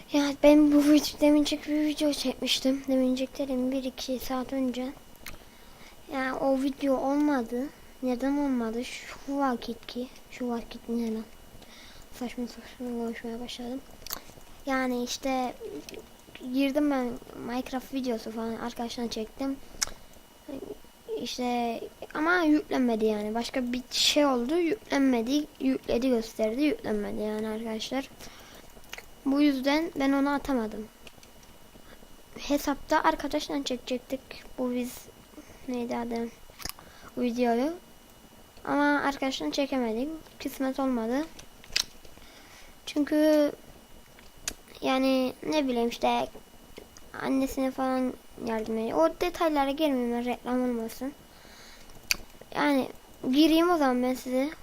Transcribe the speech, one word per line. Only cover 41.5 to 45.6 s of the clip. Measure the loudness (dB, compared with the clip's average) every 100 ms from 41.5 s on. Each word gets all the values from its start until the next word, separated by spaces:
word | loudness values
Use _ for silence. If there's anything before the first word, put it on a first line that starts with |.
| -20 -4 -4 -4 -10 -20 -20 -20 -20 -20 -20 -20 -16 -6
Çünkü | -2 2 6 6 6 4 0 -14 -20 -20 -20 -20 -20 -20 -10 -10 -10 -16 -6
yani | 0 2 4 4 0 -2 -2
ne | 0